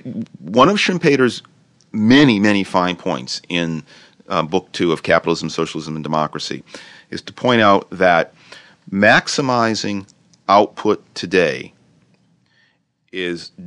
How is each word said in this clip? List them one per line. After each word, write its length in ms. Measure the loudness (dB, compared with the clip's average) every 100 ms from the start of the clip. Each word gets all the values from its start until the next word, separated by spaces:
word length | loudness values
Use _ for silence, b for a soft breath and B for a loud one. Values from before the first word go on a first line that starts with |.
| -12 -12 -12 -14
One 280 | -4 4 4
of 80 | 4
Schumpeter's 680 | -2 0 0 2 0 -2 -14 _ _ _ _
many, 460 | -2 4 6 6 4
many 260 | 2 0
fine 320 | 0 -2 -2 -4
points 440 | -6 -6 -6 -12 -6
in, 340 | -4 -4 -6 -12 b b b _
uh, 140 | -4
book 280 | -2 -4 -6
two 200 | -4 -2
of 100 | -2
Capitalism, 460 | 0 0 2 -4 -4
Socialism, 480 | -6 -6 -6 -10 -10
and 60 |
Democracy 600 | -4 -4 -4 -6 -10 -12 -14 B B B B
is 120 | -16
to 100 | -16
point 300 | -6 0 4
out 260 | 4 4 0
that 440 | 0 2 2 0 B B B B B -8
maximizing 1160 | 0 4 4 2 -4 -2 0 0 -2 -6 -8 -12 _ _ _ 2
output 540 | 2 2 -2 -2 -2 _
today 580 | -14 -2 0 0 -2 -12 _ _ _ _ _ _ _ _ _ _ _ _ _ _
is 400 | -8 -8 -8 -12 -20